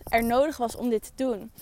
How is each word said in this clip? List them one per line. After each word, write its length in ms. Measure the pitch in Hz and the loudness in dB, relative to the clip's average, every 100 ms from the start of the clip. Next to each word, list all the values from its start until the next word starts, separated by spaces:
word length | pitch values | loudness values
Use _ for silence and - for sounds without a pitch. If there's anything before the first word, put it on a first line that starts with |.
er 200 | - 233 | -2 0
nodig 320 | 233 240 302 285 | 2 4 2 2
was 200 | 233 - | -4 -2
om 120 | 247 | -2
dit 140 | 220 | -2
te 220 | - - | -2 -4
doen. 280 | 262 214 220 - | -4 -4 -8 -18